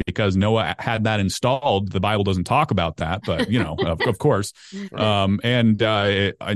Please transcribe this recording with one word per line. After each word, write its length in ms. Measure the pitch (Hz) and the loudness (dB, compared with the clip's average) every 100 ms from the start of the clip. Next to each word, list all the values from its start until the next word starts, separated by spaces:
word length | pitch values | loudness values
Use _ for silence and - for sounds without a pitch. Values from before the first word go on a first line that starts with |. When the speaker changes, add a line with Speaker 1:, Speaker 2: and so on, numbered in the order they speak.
| - | -6
Speaker 1:
because 300 | - 104 92 | -2 0 2
Noah 400 | 104 110 85 - | 2 2 0 -4
had 240 | - 113 | -4 -2
that 160 | 110 107 | 0 0
installed. 720 | 95 - 123 135 139 98 98 | 0 0 0 0 0 0 0
The 80 | 95 | -2
Bible 240 | 104 107 | 0 0
doesn't 220 | 98 92 | 0 0
talk 260 | 85 127 156 | 0 0 2
about 280 | 98 82 - | 0 -2 -2
that, 240 | 80 95 - | -4 -4 -4
but, 240 | 82 - | -4 -2
you 80 | 247 | -2
know, 140 | - - | -4 -4
of, 160 | - - | -2 -2
of 160 | - - | -2 0
course. 340 | 151 101 104 - - | 2 2 -2 -10 -16
Speaker 2:
<laughs> 200 | 190 196 | -12 -10
Speaker 3:
Right. 100 | - 107 101 | -2 0 2
Speaker 1:
Um, 160 | 98 101 | 2 2
and, 400 | 120 123 113 104 | 2 2 4 4
uh, 220 | 110 107 101 | 2 2 2
it, 300 | 101 98 - 90 | 2 0 -2 -6